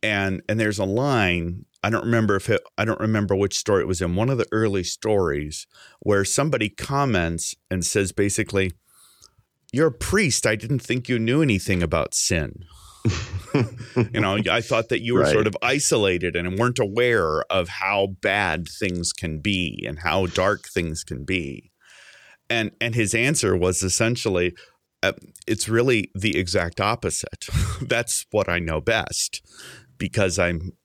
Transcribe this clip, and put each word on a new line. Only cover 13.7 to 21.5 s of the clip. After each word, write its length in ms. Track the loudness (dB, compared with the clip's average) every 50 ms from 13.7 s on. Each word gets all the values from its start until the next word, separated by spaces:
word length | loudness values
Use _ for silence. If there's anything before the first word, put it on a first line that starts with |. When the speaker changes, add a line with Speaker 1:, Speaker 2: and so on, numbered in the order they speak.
| -4 -14 -16 -4 0 0 0 0
Speaker 1:
You 80 | 0 0
know, 180 | 0 0 0 0 0 0
I 80 | 0 0
thought 300 | 0 0 0 0 0 0
that 100 | -2 -2 0
you 100 | 0 2
were 80 | 4
Speaker 2:
Right. 100 | 4 4
Speaker 1:
sort 160 | 4 4 2
of 80 | 0 -2 -2
isolated 720 | -2 0 0 0 2 2 2 4 4 2 2 2 -2 -2 -2
and 240 | -2 -4 -2 -2 0
weren't 200 | 0 0 2 0
aware 640 | -2 0 2 2 2 4 4 2 2 2 0 -2 -2 _
of 200 | 0 -2 -2 -2
how 460 | -6 -6 -4 -2 0 0 0 0 -2 -4
bad 460 | -2 0 0 2 0 0 0 -2 -4
things 460 | -8 -8 -4 -4 -4 -2 -2 -4 -4 -6
can 260 | -6 -6 -6 -6 -4
be 460 | -2 -2 0 0 -2 -4 -6 -8 -8
and 120 | -8 -10 -4
how 260 | -2 0 0 0 0
dark 400 | 0 0 0 2 2 0 -2 -6 -6 -4
things 320 | -2 -2 -2 -4 -6 -8
can 180 | -8 -10 -10 -6
be. 480 | -4 -4 -4 -4 -6